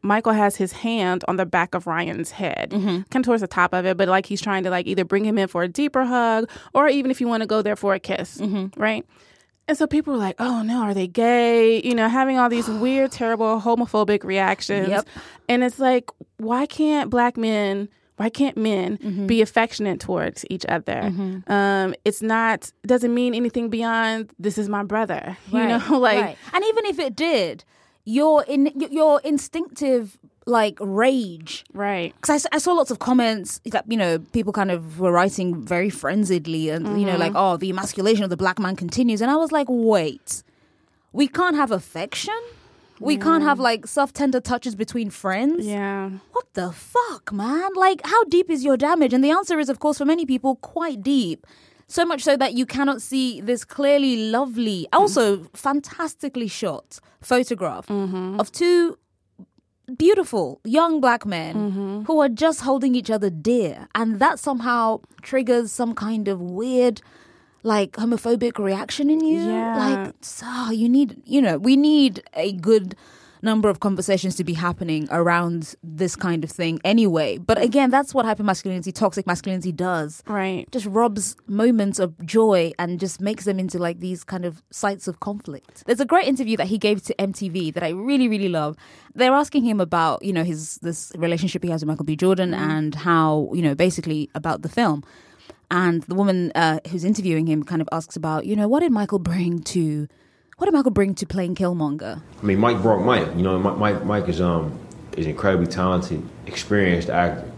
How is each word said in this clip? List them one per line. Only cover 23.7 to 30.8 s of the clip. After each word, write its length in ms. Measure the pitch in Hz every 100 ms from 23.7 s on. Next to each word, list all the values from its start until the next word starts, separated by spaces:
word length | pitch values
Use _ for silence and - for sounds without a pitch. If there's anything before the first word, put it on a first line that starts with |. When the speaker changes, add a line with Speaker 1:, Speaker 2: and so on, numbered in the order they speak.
Speaker 1:
beyond, 600 | 226 226 226 226 220 220 _
"This 180 | 190 196
is 120 | 202
my 160 | 208
brother." 520 | 202 214 214 151 - 180 -
You 80 | 226
Speaker 2:
Right, 100 | 226 233 214
Speaker 1:
know, 100 | 269
<laughs> 100 | 247
like 120 | 208
Speaker 2:
right. 160 | 202 147 -
And 100 | 359
even 220 | 427 440 427
if 140 | 302
it 160 | 285 214
did, 480 | 330 285 175 123 - _ _ _ -
your 360 | 233 302 302
in-, 260 | - 277 277 277
y-, 100 | 320
your 280 | 285 311 285
instinctive, 920 | - 294 - 330 339 - 285 247 208 - _ _ -
like, 320 | 240 214 -